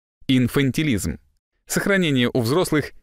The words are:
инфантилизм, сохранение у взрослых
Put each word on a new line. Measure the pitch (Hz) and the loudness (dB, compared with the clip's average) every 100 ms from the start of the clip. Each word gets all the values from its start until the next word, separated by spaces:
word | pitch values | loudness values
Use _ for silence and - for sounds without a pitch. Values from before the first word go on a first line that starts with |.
| _ _ - | _ _ 0
инфантилизм, | 127 120 143 139 120 156 104 82 69 _ _ _ _ - | 0 2 0 0 0 -2 -2 -4 -8 _ _ _ _ -8
сохранение | 170 - 196 170 135 120 | -4 0 0 2 2 2
у | - | 0
взрослых | 113 160 180 151 - - | 0 0 0 0 -2 -10